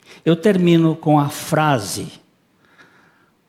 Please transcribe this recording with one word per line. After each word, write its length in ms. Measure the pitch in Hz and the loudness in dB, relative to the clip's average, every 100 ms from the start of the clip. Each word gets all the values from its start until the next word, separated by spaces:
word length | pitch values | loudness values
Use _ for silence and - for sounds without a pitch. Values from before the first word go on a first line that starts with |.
| _ - | _ -8
Eu 100 | - | -2
termino 640 | 170 214 190 175 165 160 156 | 0 0 2 4 4 2 0
com 200 | 156 151 | 0 0
a 120 | 143 | 0
frase: 840 | - - 151 151 131 98 104 92 - _ _ _ _ _ _ - _ _ _ _ _ | -6 -4 -2 0 0 -4 -10 -12 -16 _ _ _ _ _ _ -20 _ _ _ _ _